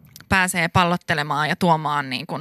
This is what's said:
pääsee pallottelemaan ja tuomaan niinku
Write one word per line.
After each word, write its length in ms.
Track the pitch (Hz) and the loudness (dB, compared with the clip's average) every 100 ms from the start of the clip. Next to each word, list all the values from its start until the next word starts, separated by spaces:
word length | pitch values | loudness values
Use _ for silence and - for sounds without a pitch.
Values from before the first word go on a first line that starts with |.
| _ - - | _ -20 -2
pääsee 380 | 196 185 185 165 | 0 2 0 0
pallottelemaan 840 | 190 175 175 - 160 147 147 151 | 2 2 0 -2 -4 -2 -2 -2
ja 60 | 165 | 0
tuomaan 540 | 180 156 151 147 135 | 2 2 0 -4 -4
niinku 300 | 127 160 151 | -8 -8 -8